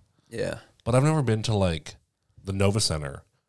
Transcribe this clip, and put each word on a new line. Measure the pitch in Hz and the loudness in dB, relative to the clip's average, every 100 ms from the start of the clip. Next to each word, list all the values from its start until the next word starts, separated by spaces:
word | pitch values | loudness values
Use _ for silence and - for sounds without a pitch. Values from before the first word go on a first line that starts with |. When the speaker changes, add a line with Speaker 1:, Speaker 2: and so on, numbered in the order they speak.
| _ _ _ | _ _ _
Speaker 1:
Yeah. | - 95 - - _ | -6 -6 -6 -12 _
Speaker 2:
But | - 123 | 0 2
I've | |
never | 147 156 | 4 2
been | 120 110 | 2 0
to, | 110 | 0
like, | 104 95 80 - - _ _ _ _ | 2 2 0 -6 -20 _ _ _ _
the | - | -6
Nova | 95 98 107 | 0 2 2
Center, | - 80 71 - - _ | 0 -2 -6 -10 -18 _